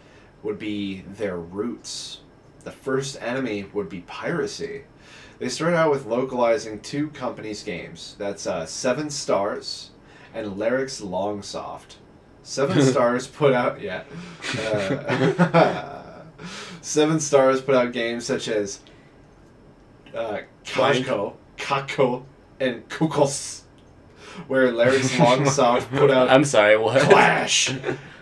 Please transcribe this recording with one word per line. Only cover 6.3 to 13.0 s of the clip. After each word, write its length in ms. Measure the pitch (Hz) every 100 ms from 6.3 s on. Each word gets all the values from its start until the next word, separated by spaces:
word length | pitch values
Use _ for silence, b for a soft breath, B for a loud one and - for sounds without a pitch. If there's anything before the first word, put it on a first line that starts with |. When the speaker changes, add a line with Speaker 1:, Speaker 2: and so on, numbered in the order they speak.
| 123 117 113 113 107
Speaker 1:
two 260 | - 143 151
companies' 540 | - 123 104 110 104
games. 520 | 107 85 - 82 - -
That's, 260 | 101 101 104
uh, 200 | - -
Seven 440 | - 127 127 151
Stars 840 | 143 - 101 101 - - - - - B B B
and 240 | - 107 98
Larry's 440 | 110 127 135 -
Longsoft. 960 | 101 90 101 104 - - - - - - - - - - -
Seven 320 | - 139 -
Speaker 2:
<laughs> 0 |
Speaker 1:
Stars 460 | 135 131